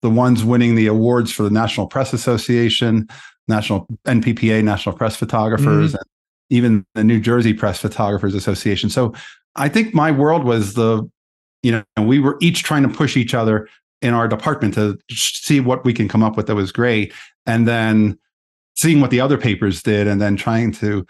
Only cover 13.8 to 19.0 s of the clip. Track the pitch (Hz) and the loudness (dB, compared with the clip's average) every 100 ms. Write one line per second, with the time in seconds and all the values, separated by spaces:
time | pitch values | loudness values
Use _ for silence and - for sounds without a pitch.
13.8 | _ _ 120 117 113 113 156 147 110 110 | _ _ -2 0 0 -2 -4 -2 -2 0
14.8 | 107 98 - 117 - - - 139 123 127 | -2 -2 -10 -6 -6 -6 0 0 2 0
15.8 | 127 117 104 113 110 110 107 104 95 - | -2 -2 0 2 0 0 -2 -2 -2 -2
16.8 | 120 110 101 - - _ - 113 117 117 | 0 0 -4 -10 -20 _ -4 0 2 2
17.8 | 113 110 104 101 _ _ _ _ _ - | 2 2 2 -2 _ _ _ _ _ -2
18.8 | 160 147 | 2 4